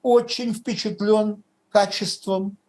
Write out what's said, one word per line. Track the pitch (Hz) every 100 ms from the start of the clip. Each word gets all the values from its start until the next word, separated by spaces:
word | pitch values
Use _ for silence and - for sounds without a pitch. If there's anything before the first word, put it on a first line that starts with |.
очень | 254 240 233 - 240
впечатлен | 220 - 220 214 - 202 214 214 208 _ _ _
качеством | 208 196 - 180 - - 190 196 202